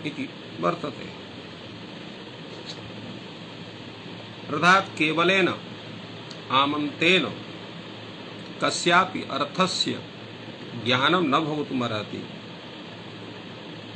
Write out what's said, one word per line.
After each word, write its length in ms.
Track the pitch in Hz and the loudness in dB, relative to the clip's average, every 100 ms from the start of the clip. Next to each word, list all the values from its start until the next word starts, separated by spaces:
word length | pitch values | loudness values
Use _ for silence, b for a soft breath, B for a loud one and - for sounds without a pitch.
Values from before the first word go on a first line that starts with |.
| 151 | -8
इति 240 | 135 135 - - - | -6 -8 -8 -12 0
वर्तते। 480 | 170 160 147 - - - - - - - - - - - - - - - - - - - - - - - - - - - - - - - - - - - - | 0 0 -4 -6 -10 -12 -12 -12 -12 -12 -12 -12 -12 -12 -12 -12 -12 -12 -12 -12 -12 -12 -12 -12 -12 -12 -12 -12 -12 -12 -12 -12 -12 -12 -12 -12 -12 -12 -4
अर्थात् 500 | 147 175 190 190 - | 6 10 10 6 2
केवलेन 580 | 156 160 175 190 165 107 - - - - - - - - - | 4 6 6 8 6 2 -6 -12 -12 -12 -12 -12 -12 -12 2
आमन्तेन 840 | 131 143 147 147 - 165 185 117 87 - - - - - - - - - - - - | 4 4 2 -2 2 6 6 4 -4 -10 -12 -12 -12 -12 -12 -12 -12 -12 -12 -12 -2
कस्यापि 580 | 139 - 175 175 190 - | 0 2 6 8 6 0
अर्थस्य 840 | - 135 143 - 185 - 139 110 - - - - - - - 117 113 | -4 -2 0 2 2 4 0 0 -6 -12 -12 -12 -12 -12 -10 -4 2
ज्ञानं 360 | 127 143 180 | 6 6 6
न 100 | 156 | 6
भवितुमर्हति। 960 | 143 151 151 139 135 117 107 101 - - - - - - - - - - - - - - - - - - | 4 4 0 0 0 2 0 -2 -6 -8 -10 -12 -12 -12 -12 -12 -12 -12 -12 -12 -12 -12 -12 -12 -12 -10